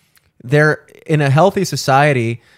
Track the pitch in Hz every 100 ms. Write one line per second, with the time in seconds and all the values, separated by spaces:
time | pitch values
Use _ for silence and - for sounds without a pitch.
0 | _ _ _ _ 120 143 151 147 _ -
1 | - 151 143 135 185 202 180 143 - 135
2 | 147 135 113 113 _